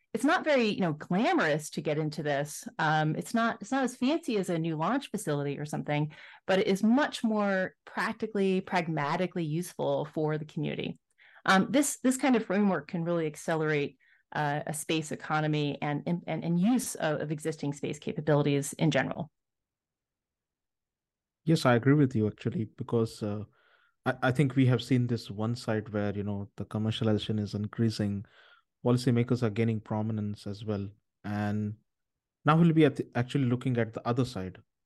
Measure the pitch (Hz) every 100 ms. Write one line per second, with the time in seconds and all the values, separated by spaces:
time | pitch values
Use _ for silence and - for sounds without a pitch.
0 | _ 220 277 349 311 277 220 170 175 151
1 | - 180 285 349 165 151 156 - 156 151
2 | 156 151 147 139 147 - - - 156 156
3 | 156 - - 233 226 - 202 269 247 -
4 | 247 330 311 214 180 170 165 156 170 269
5 | - - - 143 143 139 151 147 147 147
6 | 151 - - - - 190 196 190 214 254
7 | 302 - 226 214 202 190 185 - - -
8 | 190 220 214 208 196 185 185 185 165 156
9 | 143 175 180 180 160 156 175 - 139 139
10 | 151 165 151 151 151 - 147 - - -
11 | _ _ _ - - 190 - 254 285 -
12 | 254 262 285 233 - 190 208 165 - 170
13 | 165 170 156 151 - 160 156 147 143 -
14 | _ _ _ 147 147 147 - 151 - 160
15 | 156 - - 156 151 151 147 - 147 147
16 | - 170 - 160 165 175 202 254 - -
17 | 160 151 151 156 160 156 143 147 - 156
18 | - - 151 147 143 143 139 - 160 135
19 | 151 - 151 _ _ _ _ _ _ _
20 | _ _ _ _ _ _ _ _ _ _
21 | _ _ _ _ 156 160 131 120 123 151
22 | 131 113 107 - 120 147 107 - 123 117
23 | 113 - 107 104 104 _ _ _ _ _
24 | 123 - 131 127 139 135 127 120 - 127
25 | 120 117 - 101 110 120 - 110 107 104
26 | 104 101 101 101 101 - - 110 110 -
27 | 110 104 - 107 101 101 107 - 113 107
28 | 104 101 - _ - _ _ _ 123 123
29 | 131 120 120 123 113 104 113 110 - 107
30 | 110 107 104 101 104 101 107 101 101 -
31 | _ _ 101 104 104 107 104 104 _ _
32 | _ _ _ _ 143 160 170 156 147 139
33 | - 120 123 143 127 123 135 120 113 -
34 | 120 120 123 95 92 - - _